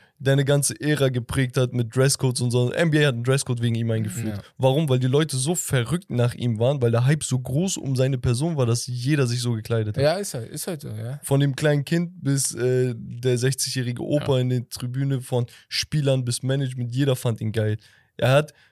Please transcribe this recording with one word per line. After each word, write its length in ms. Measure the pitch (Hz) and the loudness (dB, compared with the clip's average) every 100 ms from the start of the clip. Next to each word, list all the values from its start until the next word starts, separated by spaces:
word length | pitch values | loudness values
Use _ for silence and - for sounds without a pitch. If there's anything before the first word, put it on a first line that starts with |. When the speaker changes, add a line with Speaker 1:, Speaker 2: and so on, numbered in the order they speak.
| _ - | _ -4
Speaker 1:
der 140 | 135 | 2
eine 140 | 139 139 | 4 4
ganze 320 | 143 135 - | 2 2 -2
Ära 300 | 147 147 135 | 0 2 2
geprägt 480 | 123 113 - 127 135 | 0 -2 0 0 2
hat 160 | 127 | 0
mit 200 | 123 113 | 0 -2
Dresscodes 460 | 127 135 - 135 123 | 2 2 2 0 0
und 100 | 123 | 0
so. 200 | 120 123 | 2 2
N 180 | - 170 | 2 2
B 140 | 151 | 4
A 40 | 147 | 2
hat 60 | |
einen 100 | 117 | 2
Dresscode 360 | 120 135 - 120 | 0 0 0 -2
wegen 140 | 117 | 0
ihm 160 | 113 117 | 0 0
eingeführt. 460 | 110 110 117 110 101 | 0 -2 -4 -6 -6
Speaker 2:
Ja. 40 | - - | -10 0
Speaker 1:
Warum? 320 | 131 139 160 | 2 2 2
Weil 100 | 127 | 2
die 100 | 127 | 2
Leute 280 | 139 156 131 | 2 2 -2
so 180 | 131 | -2
verrückt 540 | 175 - 135 117 175 - | -2 -2 -2 0 -4 -2
nach 220 | 120 120 | 0 0
ihm 260 | - 120 110 | 0 -2 0
waren, 220 | 120 143 | 0 2
weil 100 | 117 | 2
der 140 | 117 | 2
Hype 180 | 127 151 | 2 0
so 160 | - 131 | 0 -4
groß 380 | 127 135 190 - | -2 -2 -2 -2
um 200 | 139 127 | -2 0
seine 200 | 131 131 | 0 0
Person 400 | 127 120 165 151 | 0 0 0 0
war, 80 | |
dass 220 | 120 117 - | 0 0 -2
jeder 400 | 123 123 151 127 | -4 0 2 2
sich 140 | 120 | 0
so 120 | 120 | -2
gekleidet 420 | 113 107 117 107 107 | -2 -2 -2 -2 0
hat. 40 | |
Speaker 2:
Ja, 120 | 151 | 0
ist 180 | 180 202 | 0 -4
halt, 160 | 127 110 | -8 -10
ist 180 | 151 - | -10 -8
halt 120 | 160 | -8
so, 80 | 131 | -8
ja. 320 | 107 113 143 | -10 -8 -8
Speaker 1:
Von 180 | - 139 | 0 2
dem 140 | 143 | 2
kleinen 300 | 131 151 147 | 2 2 2
Kind 280 | 139 170 175 185 | 0 -2 -2 -4
bis, 300 | 135 139 - | -2 0 0
äh, 400 | 113 123 127 127 120 | 0 0 2 0 -2
der 400 | 127 120 127 123 | -8 -4 0 2
sechzigjährige 680 | 127 139 - 131 123 120 | 0 0 -4 -4 -4 -4
Opa 340 | - 147 143 131 | -2 0 2 2
Speaker 2:
Ja. 20 | |
Speaker 1:
in 80 | 127 | 2
der 180 | 127 120 | -2 -4
Tribüne, 500 | - 123 127 139 135 | -8 -6 -4 -2 -2
von 240 | 127 127 120 - - | -2 -2 -2 -8 -10
Spielern 560 | - - 151 139 131 | -8 -4 0 2 2
bis 180 | 123 120 | 0 -2
Management, 520 | 131 139 131 127 120 | -2 -2 -2 -4 -4
jeder 200 | 123 139 | 0 2
fand 280 | 127 123 110 | 2 0 -2
ihn 100 | 110 | -2
geil. 240 | 104 107 107 - _ _ - | -2 0 -2 -8 _ _ -2
Er 140 | 120 | 4
hat 240 | 139 156 - _ | 4 2 -4 _